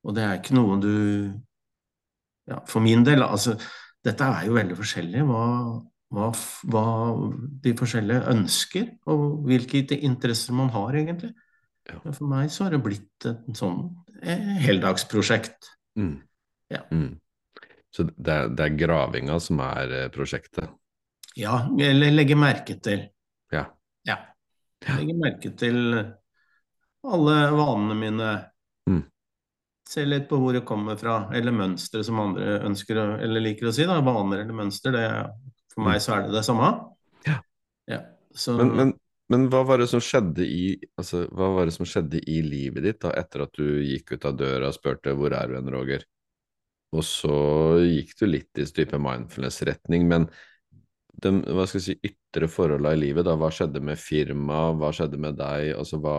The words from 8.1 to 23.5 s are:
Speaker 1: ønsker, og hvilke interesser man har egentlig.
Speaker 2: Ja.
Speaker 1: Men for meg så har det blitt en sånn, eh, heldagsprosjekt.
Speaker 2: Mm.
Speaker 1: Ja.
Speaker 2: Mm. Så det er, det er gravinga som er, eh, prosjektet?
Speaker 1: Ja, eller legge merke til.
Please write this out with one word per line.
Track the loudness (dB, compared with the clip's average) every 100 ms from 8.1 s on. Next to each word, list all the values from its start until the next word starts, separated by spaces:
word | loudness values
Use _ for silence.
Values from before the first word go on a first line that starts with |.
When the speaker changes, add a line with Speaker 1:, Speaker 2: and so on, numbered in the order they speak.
| 0 2
Speaker 1:
ønsker, | 2 2 0 -2 -4 -4 -6
og | -2 0 0 -2 2
hvilke | 2 2 -2 0 -2
interesser | 0 0 0 -2 -2 0
man | 0
har | 0 -2 -2
egentlig. | -2 -6 -10 -14 _ _ _ _ -18
Speaker 2:
Ja. | -14
Speaker 1:
Men | -12 -6
for | -2
meg | 0 -2
så | -2 -2
har |
det | 0
blitt | -2 -4 -10 _ -6
en | -6 -10
sånn, | -6 -4 -4 -6 -10 _ -12
eh, | -6 -4 -2 0
heldagsprosjekt. | 2 4 2 0 0 0 2 0 0 -14 -20 _ _
Speaker 2:
Mm. | -4 -4 -6 _ _ _ _ _
Speaker 1:
Ja. | -12 -2
Speaker 2:
Mm. | -2 -2 -6 _ _ _ -20 -20 _ _
Så | -4 -4
det | -2 0
er, | 0 0
det | 0 0
er | 2
gravinga | 2 2 2 -2 -2 -2
som | 0 -2
er, | -2 -4 -4
eh, | -4 -6
prosjektet? | -6 -6 -6 -8 -10 -10 -16 _ _ _ _ -20
Speaker 1:
Ja, | -8 -2 0 0
eller | 2 4 6 6
legge | 6 6 6
merke | 4 2 -4 -8
til. | -4 -4 -4 _ _ _ _